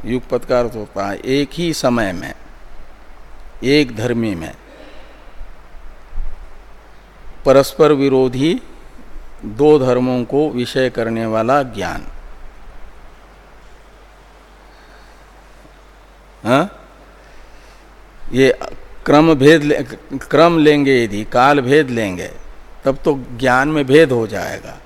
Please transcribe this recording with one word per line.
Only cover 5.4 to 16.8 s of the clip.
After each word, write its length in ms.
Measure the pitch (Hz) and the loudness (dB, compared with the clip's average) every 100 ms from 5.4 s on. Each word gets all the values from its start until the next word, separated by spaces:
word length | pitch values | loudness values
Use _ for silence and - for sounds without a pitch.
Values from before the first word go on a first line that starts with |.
| - - - - - - - - - - - - - - - - - - - - 139 | -14 -14 -20 -18 -18 -18 -8 -4 -4 -6 -12 -18 -20 -20 -20 -20 -20 -20 -18 -4 4
परस्पर 460 | 135 135 - 151 | 4 4 2 4
विरोधी 720 | 143 139 131 131 127 151 247 - - - - - - - - 110 | 4 4 2 2 0 -2 -2 -6 -20 -20 -20 -14 -14 -14 -14 -12
दो 340 | 110 147 151 | 2 4 6
धर्मों 440 | 131 123 127 127 | 4 2 0 -2
को 260 | 117 139 151 | -2 0 0
विषय 400 | 123 120 147 127 | -2 -4 -2 -2
करने 360 | 120 113 113 113 | -2 -4 -4 -2
वाला 380 | 110 113 143 | -2 2 2
ज्ञान। 440 | 131 107 90 87 - - - - - - - - - - - - - - - - - - - - - - - - - - - - - - - - - - - - - - - - - - - - | 0 -6 -6 -8 -10 -14 -16 -16 -18 -18 -18 -16 -16 -18 -20 -20 -20 -20 -20 -20 -20 -20 -20 -20 -20 -20 -20 -20 -20 -20 -20 -20 -20 -20 -20 -20 -20 -20 -20 -20 -20 -20 -20 -20 -20 -20 -20 -10
हाँ? 460 | 107 135 190 - | 0 2 0 -8